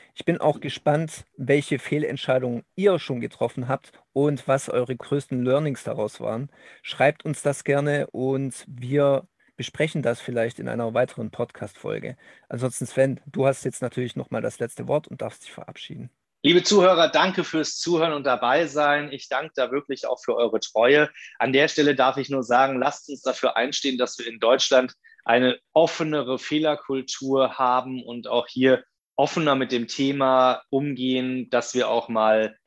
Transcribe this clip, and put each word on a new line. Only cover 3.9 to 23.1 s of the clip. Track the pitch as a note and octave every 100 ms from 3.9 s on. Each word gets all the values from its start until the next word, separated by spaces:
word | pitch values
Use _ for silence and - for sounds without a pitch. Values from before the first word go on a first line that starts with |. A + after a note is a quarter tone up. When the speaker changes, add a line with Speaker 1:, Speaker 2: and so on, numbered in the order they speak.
| _ _
Speaker 1:
und | C3 D3 C#3+ -
was | C3+ -
eure | B2 B2 B2+
größten | - C#3+ - B2+
Learnings | B2 C3+ D3+ B2+
daraus | - A#2+ G#2+ -
waren. | A2+ A2+ C#3 _ - -
Schreibt | - - C3+ D#3 D#3+
uns | C#3+
das | D3 C#3 -
gerne | C#3+ D3 D3 C#3
und | - C3 C3+ C3+ - -
wir | A#2+ B2 C#3+ C#3+ C3+ - _ _ -
besprechen | A#2+ - D#3 D#3+
das | A#2 A#2+
vielleicht | - A#2+ A2+ -
in | B2
einer | A#2 A#2 A#2
weiteren | B2+ - A2
Podcast-Folge. | - A#2+ - G#2+ - - - - C3 - - -
Ansonsten, | A#2+ B2+ - B2
Sven, | - C3+ B2+ -
du | - C3+
hast | C3+ C3
jetzt | -
natürlich | B2 - B2 -
noch | -
mal | A#2
das | A2+ -
letzte | A#2 - B2
Wort | D3 -
und | -
darfst | A2 -
dich | -
verabschieden. | - - - - - B2 _ _ _
Speaker 2:
Liebe | C#3+ F3
Zuhörer, | F3 G#3 F3+ F3 D#3+
danke | D3+ F3+ F#3
fürs | E3+ D#3+ C#3 -
Zuhören | E3+ E3+ E3
und | D3 C3+
dabei | B2 A#2+ C#3+ D#3+
sein. | C#3+ D3 D3 D3
Ich | C3+ -
danke | C3 D#3 -
da | B2
wirklich | C3+ - C3 A#2
auch | B2
für | - A2+
eure | A#2 A2
Treue. | - A2 A#2+ D3 D3+ - - -
An | A#2+
der | C3+ D3+
Stelle | - D3 C3+
darf | C3 C3+
ich | C3
nur | C#3
sagen, | B2 B2 C3+ C3
lasst | C3 -
uns | -